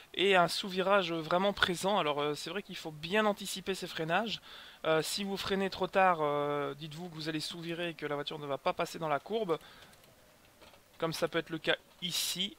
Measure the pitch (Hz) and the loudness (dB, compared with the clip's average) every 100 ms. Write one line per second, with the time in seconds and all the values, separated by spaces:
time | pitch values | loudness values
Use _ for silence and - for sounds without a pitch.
0 | - - 196 185 170 - 208 180 185 202 | -10 2 6 6 6 2 -4 0 4 4
1 | 170 165 156 175 202 196 - 170 185 202 | 4 -2 2 2 2 2 0 2 2 2
2 | 151 143 147 147 - 185 - 180 165 151 | 2 2 0 -2 -6 -8 -8 -10 -10 -8
3 | 160 208 214 202 196 185 185 190 180 - | 0 2 4 2 -4 -6 -4 -4 -4 -4
4 | 160 175 226 - - - - - - 160 | 0 0 0 -6 -10 -18 -18 -6 2 2
5 | 147 - 196 196 - 190 196 - 185 196 | 2 -2 -2 -4 0 0 0 0 0 6
6 | 190 170 151 147 147 147 143 143 160 151 | 6 6 2 2 0 0 -2 -6 -10 -10
7 | 180 156 156 156 151 175 165 165 175 160 | -12 -8 -4 -4 -4 -8 -8 -4 -6 -4
8 | 151 143 143 160 147 135 180 175 170 - | -4 -4 -4 -6 -4 -2 -2 -2 -4 -4
9 | 160 143 - 220 202 151 - - - - | -2 -2 0 -2 0 -2 -4 -20 -20 -20
10 | - - - - - - - - _ - | -20 -20 -20 -20 -20 -20 -20 -20 _ -6
11 | 165 156 165 165 160 165 170 - - - | -4 -2 -2 -2 -4 -4 -2 -2 -4 -14
12 | 180 - - 175 196 | -6 -4 -4 -4 -6